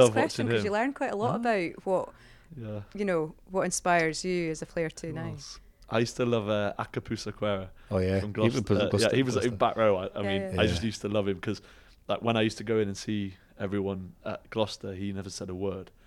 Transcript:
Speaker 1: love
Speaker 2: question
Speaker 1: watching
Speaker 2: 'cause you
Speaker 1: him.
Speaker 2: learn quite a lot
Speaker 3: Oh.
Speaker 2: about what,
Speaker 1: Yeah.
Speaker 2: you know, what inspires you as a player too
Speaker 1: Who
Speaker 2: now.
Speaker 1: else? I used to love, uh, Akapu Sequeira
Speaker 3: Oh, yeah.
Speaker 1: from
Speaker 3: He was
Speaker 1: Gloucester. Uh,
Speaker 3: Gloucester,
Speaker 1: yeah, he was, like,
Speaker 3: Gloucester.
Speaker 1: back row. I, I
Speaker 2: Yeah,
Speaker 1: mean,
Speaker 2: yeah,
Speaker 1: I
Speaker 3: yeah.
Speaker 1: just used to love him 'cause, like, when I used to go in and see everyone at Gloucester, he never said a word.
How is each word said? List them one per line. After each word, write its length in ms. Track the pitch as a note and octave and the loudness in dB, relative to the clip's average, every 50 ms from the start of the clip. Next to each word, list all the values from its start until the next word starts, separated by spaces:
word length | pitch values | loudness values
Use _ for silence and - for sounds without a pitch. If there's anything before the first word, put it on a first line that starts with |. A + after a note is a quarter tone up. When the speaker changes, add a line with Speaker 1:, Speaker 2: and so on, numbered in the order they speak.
| B2+ | 8
Speaker 1:
love 80 | A#2 | 8
Speaker 2:
question 340 | G#2+ B3+ - G#3+ - - A#2+ | 8 4 2 2 0 -2 0
Speaker 1:
watching 100 | A#2 A#2 A2 | 0 2 2
Speaker 2:
'cause 60 | G2+ | 2
you 60 | G#2 | 2
Speaker 1:
him. 20 | G2 | 0
Speaker 2:
learn 180 | G#3 A#3+ C#4 | 0 0 -2
quite 200 | C#4 - C#4 A#3+ | -2 -4 -4 -4
a 40 | G#3 | -2
lot 160 | G3+ G#3+ B3 | -2 0 0
Speaker 3:
Oh. 40 | - | -2
Speaker 2:
about 500 | A3+ A#3 A#3+ A3+ G3 F3 D#3 - - - | 0 0 0 2 2 0 -2 -6 -6 -2
what, 220 | G3 F#3 E3+ G#2+ - - - - - - - - - E3 | 0 0 0 0 -4 -10 -20 -20 -20 -20 -20 -20 -18 -14
Speaker 1:
Yeah. 240 | C#3 A2+ G#2+ G#2+ G#2 G2+ - - | -10 -8 -8 -8 -8 -10 -10 -6
Speaker 2:
you 100 | G3 G#3 | -4 0
know, 300 | G3 F3+ E3 D#3 D#3 - - - - | 0 2 0 0 -2 -6 -16 -16 -4
what 120 | F#3 F#3 | -2 -2
inspires 600 | F3 F3+ - - - F3+ F3 E3+ E3 D#3+ D3+ - - | 0 0 -2 -2 2 4 4 4 4 2 -2 -2 -4
you 260 | F#3 F3+ F3 E3+ D#3+ | -2 -2 0 -2 -2
as 100 | D#3+ - | -4 -6
a 40 | E3+ | -8
player 240 | - - F3 E3 D#3+ | -6 -4 -4 -4 -4
too 180 | - - - E3 | -4 -8 -10 -8
Speaker 1:
Who 40 | - | -8
Speaker 2:
now. 140 | D#3+ E3 - | -6 -8 -8
Speaker 1:
else? 300 | G#2+ - - - - - - - _ _ - - | -8 -10 -12 -16 -18 -18 -20 -20 _ _ -10 -2
I 100 | A2+ A2+ | 2 2
used 160 | A#2+ A#2 - - | 2 2 0 0
to 80 | B2+ | 0
love, 220 | A#2+ A#2 A2+ G2+ G#2 | 2 2 0 2 0
uh, 240 | G#2+ G#2 G2+ G2+ - - | 0 0 0 -2 -2 -4
Akapu 380 | A2 - - C3 - - A#2 | -8 -6 -6 -8 -6 -4 -6
Sequeira 520 | G#2+ - G#2+ G2+ - G#2 G#2 G2+ F#2+ F#2+ F2+ - - - - | -6 -6 -10 -6 -2 -2 0 0 -2 -4 -8 -14 -20 -8 -2
Speaker 3:
Oh, 60 | G#2 F#2+ | 0 2
yeah. 220 | F#2 F#2 F#2+ G2 | 2 4 2 2
Speaker 1:
from 140 | F#2+ G#2+ G2 | 0 -2 0
Speaker 3:
He 60 | G#2+ | 2
was 180 | A2 A#2 B2 C3+ | 2 4 4 2
Speaker 1:
Gloucester. 140 | G2+ - G#2 | 2 2 4
Uh, 140 | G2 G#2 F#2 | 4 4 4
Speaker 3:
Gloucester, 180 | G2+ G2+ A2+ A2 | 4 4 4 4
Speaker 1:
yeah, 60 | - | 4
he 60 | B2 | 4
was, 120 | C3+ B2+ A2+ | 2 2 0
like, 60 | B2+ - | 0 0
Speaker 3:
Gloucester. 120 | B2 A2+ | 0 2
Speaker 1:
back 200 | G2 B2 A2+ - | 2 2 2 4
row. 200 | A2+ A2+ G#2+ G2+ | 4 4 4 4
I, 80 | F2+ F#2+ G2 - A2+ | 2 0 -4 -4 -4
I 40 | |
Speaker 2:
Yeah, 60 | G2+ G2+ | -2 0
Speaker 1:
mean, 140 | G2 G2 | 0 -2
Speaker 2:
yeah, 180 | G2 F#3+ - F2+ | -2 -2 2 2
Speaker 1:
I 20 | G#2+ | 2
Speaker 3:
yeah. 40 | G2+ | 2
Speaker 1:
just 140 | F2 E2+ | 2 0
used 180 | A2 A2+ G#2 - | -2 -4 -4 -4
to 80 | - G#2 | -4 0
love 180 | G#2 G#2+ G2 | 0 0 2
him 140 | G2+ F#2+ F2 | 0 -2 -2
'cause, 220 | - A2+ G2+ - - - - - - - - - _ - | -4 -6 -6 -6 -8 -20 -20 -20 -20 -20 -20 -20 _ -4
like, 120 | G#2 - | -4 0
when 160 | - A#2 A#2 | 0 0 2
I 60 | A2+ | 4
used 160 | A2 A2 - - | 2 2 0 -4
to 60 | G#2 | -4
go 140 | A2 A2+ A2 | 0 0 0
in 100 | G#2+ G2 | 0 0
and 80 | G2 | -4
see 400 | - - - G#2+ G#2 G2+ F#2+ F#2 - - _ _ - | -6 -6 -4 -4 -4 -4 -6 -8 -14 -20 _ _ -8
everyone 540 | G2+ G2 G2+ G2+ F#2+ G2 G2 F#2+ F#2 F2+ - - - | -6 -2 -2 0 0 -2 -2 -4 -8 -12 -14 -12 -10
at 220 | A2 G2+ - - - | -8 -8 -8 -12 -6
Gloucester, 420 | - A2+ G#2+ G#2 - - - G2+ | 0 0 0 0 -2 -10 -10 -10
he 200 | F#2+ F#2 G2 G2+ | -8 -6 -6 -6
never 180 | G2 G2 F#2 F#2+ | -6 -6 -8 -8
said 180 | F2 - F2+ F#2 | -10 -10 -8 -8
a 60 | F2+ | -6
word. 360 | F#2 G2 G2 F2+ F#2+ F2+ - - _ _ | -2 -2 -2 -4 -4 -10 -14 -20 _ _